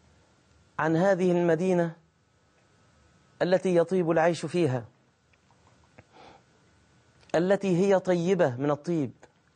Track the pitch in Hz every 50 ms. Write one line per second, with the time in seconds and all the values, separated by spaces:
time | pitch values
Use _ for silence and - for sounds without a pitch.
0 | _ _ _ _ _ _ _ _ _ _ _ _ _ _ - - 151 160 160 165
1 | 185 202 190 170 185 180 175 175 175 170 160 156 185 185 180 175 170 170 165 _
2 | _ _ _ _ _ _ _ _ _ _ _ _ _ _ _ _ _ _ _ _
3 | _ _ _ _ _ _ _ - 151 180 185 180 - 190 175 170 165 - 190 185
4 | 170 160 170 165 160 175 165 - 170 135 170 180 165 131 127 120 113 - _ _
5 | _ _ _ _ _ _ _ _ _ _ _ _ _ _ _ _ _ _ _ -
6 | _ _ _ - - - - - _ _ _ _ _ _ _ _ _ _ _ _
7 | _ _ _ _ _ - - 160 175 185 202 190 202 190 170 170 202 196 190 180
8 | 185 185 180 170 165 180 196 170 175 135 120 127 139 147 143 143 - 175 175 160
9 | 135 110 - _ - _ _ _ _ _ _